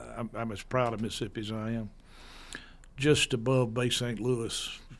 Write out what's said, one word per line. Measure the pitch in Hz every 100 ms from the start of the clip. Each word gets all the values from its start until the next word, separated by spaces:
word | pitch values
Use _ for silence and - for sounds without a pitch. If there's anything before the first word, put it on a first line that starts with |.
| - 113
I'm, | 113
I'm | 110 113
as | 98
proud | - 127 120
of | 110
Mississippi | 110 - 110 117
as | 107
I | 110 110
am. | 117 107 - - - - - - - - - - -
Just | 143 135 -
above | 123 117 131 117
Bay | 117 123
Saint | - 120 107
Louis, | 120 120 113 - - - -